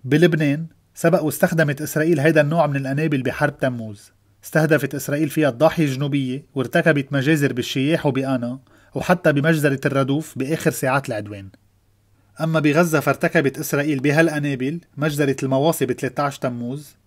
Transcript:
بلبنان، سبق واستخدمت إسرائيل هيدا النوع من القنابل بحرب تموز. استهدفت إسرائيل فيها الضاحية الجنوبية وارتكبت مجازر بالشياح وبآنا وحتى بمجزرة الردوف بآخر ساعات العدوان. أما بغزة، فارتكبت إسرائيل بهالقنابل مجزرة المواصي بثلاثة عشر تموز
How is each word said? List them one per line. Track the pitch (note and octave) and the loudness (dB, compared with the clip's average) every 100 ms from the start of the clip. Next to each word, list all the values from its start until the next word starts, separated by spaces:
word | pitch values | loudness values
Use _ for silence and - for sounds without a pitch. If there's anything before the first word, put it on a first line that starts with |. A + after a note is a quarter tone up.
بلبنان، | B2+ D3+ E3+ D#3+ D3+ C#3+ E3 _ _ | 2 4 4 4 0 -2 -6 _ _
سبق | - E3+ D3 | -2 0 2
واستخدمت | D#3 C#3+ F3+ E3 D3 C#3+ | 0 0 0 2 0 0
إسرائيل | D3+ D#3 D#3 D#3+ | -4 -2 0 2
هيدا | D3 D#3+ | 4 4
النوع | D3 E3 D3 | 2 2 0
من | C#3 | 0
القنابل | C3+ C#3 D#3+ D3 | -2 -2 0 0
بحرب | B2+ - D3 C#3 | -2 -2 -2 0
تموز. | C3+ A#2+ A2+ G#2 - _ _ _ | -4 -4 -10 -14 -20 _ _ _
استهدفت | - D#3+ D#3 D3+ C#3 | -2 0 4 2 0
إسرائيل | C#3+ C3+ C#3+ D#3 | -6 -4 -2 -2
فيها | D#3 D3 | 2 0
الضاحية | A#2 D#3 - | 4 2 2
الجنوبية | D3+ C3 C#3+ C#3+ C3 B2+ - | -2 -2 -2 -2 -4 -6 -8
وارتكبت | C3+ A#2+ E3+ E3+ D3 C3+ | -6 -2 0 2 2 0
مجازر | C#3 C3+ D#3+ C#3 | -2 2 2 2
بالشياح | A#2+ A#2 C#3 C3+ E3 D3+ | -2 -4 -2 0 0 0
وبآنا | C3 C3+ B2+ A#2+ C3 _ _ _ | -2 -2 -4 -4 -10 _ _ _
وحتى | C#3+ - F3+ D#3+ | -10 0 2 4
بمجزرة | D3 D3 D#3+ D3 C3+ C#3+ | 2 2 2 2 0 -2
الردوف | C#3 C3 C#3 D#3 - | 0 0 -2 -4 -8
بآخر | C3 D#3+ F3 | -4 -2 -2
ساعات | D3 C3+ C3+ C#3 | 0 0 -2 -2
العدوان. | A2 G#2 G2+ G2 - _ _ _ _ _ _ _ - | -8 -8 -14 -16 -20 _ _ _ _ _ _ _ -6
أما | D#3+ D#3+ | -2 2
بغزة، | D3+ D3 F3 D3+ | 4 4 4 2
فارتكبت | D3 C3+ E3+ E3+ C3+ C3 | 0 0 2 2 0 -2
إسرائيل | D3+ C#3+ C#3+ C#3 | -4 -2 0 0
بهالقنابل | C#3+ D3 E3 D3+ C#3+ C#3 B2+ E3+ _ - | 0 2 2 0 -4 -4 -4 -6 _ -4
مجزرة | D3+ D3 C#3 C3+ | -4 0 0 0
المواصي | C3+ C3+ D3 D#3 C3 | 0 2 2 2 -2
بثلاثة | B2 C3+ C#3 | -2 -4 -2
عشر | C#3+ C3+ | -4 -4
تموز | C3+ A#2+ A#2+ C#3 C#3+ _ | -6 -6 -8 -10 -14 _